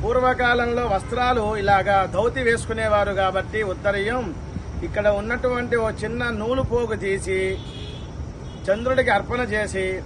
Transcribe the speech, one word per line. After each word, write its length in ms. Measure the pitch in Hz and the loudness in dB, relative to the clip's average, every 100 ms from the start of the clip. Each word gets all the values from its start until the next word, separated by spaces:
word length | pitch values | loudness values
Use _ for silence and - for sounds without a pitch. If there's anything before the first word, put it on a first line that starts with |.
పూర్వకాలంలో 800 | 208 247 254 247 247 240 240 240 240 | 2 2 4 4 4 4 2 0 2
వస్త్రాలు 720 | 196 - 233 247 247 214 214 | 0 0 0 2 2 0 0
ఇలాగా 520 | 196 196 185 196 185 | 4 4 6 4 4
ధోతి 300 | 175 226 262 | 2 0 2
వేసుకునేవారు 720 | 240 233 - 226 220 208 202 | 2 2 0 -2 2 2 2
కాబట్టి 500 | 190 190 190 190 214 | 2 2 0 -2 -2
ఉత్తరీయం, 720 | 214 180 202 202 202 247 220 143 - - - - | -2 -2 0 0 0 -2 -4 -8 -8 -10 -8 -8
ఇక్కడ 240 | 175 208 208 | -4 0 2
ఉన్నటువంటి 680 | 202 214 240 247 247 240 233 | 2 0 -2 0 -2 0 0
ఓ 140 | 220 | 0
చిన్న 400 | - 220 233 240 | -2 -6 -4 -4
నూలు 320 | 220 214 262 | -2 -2 0
పోగు 340 | 254 233 233 214 | 0 0 0 -2
తీసి 640 | 190 196 190 190 190 190 - - - - - - - - - - - | -2 -2 -2 -2 -2 -4 -8 -10 -10 -10 -12 -10 -10 -10 -12 -10 0
చంద్రుడికి 440 | 208 240 262 240 | 0 2 2 4
అర్పణ 300 | 202 190 240 | 2 0 -2
చేసి 640 | 240 208 208 190 190 185 | -2 -2 -2 -2 -2 -4